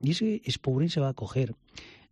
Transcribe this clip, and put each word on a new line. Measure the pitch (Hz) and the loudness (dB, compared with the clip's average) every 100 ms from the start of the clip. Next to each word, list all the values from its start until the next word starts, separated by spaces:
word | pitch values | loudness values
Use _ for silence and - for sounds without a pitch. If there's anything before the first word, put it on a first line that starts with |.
Y | 135 | 0
ese | 170 220 214 - | 2 0 0 -2
Expo | - - | -2 0
Ourense | 131 165 160 | 2 2 2
va | 135 | 0
a | |
acoger | 127 110 127 120 - _ - - - - | -2 -4 0 0 -4 _ -20 -20 -20 -20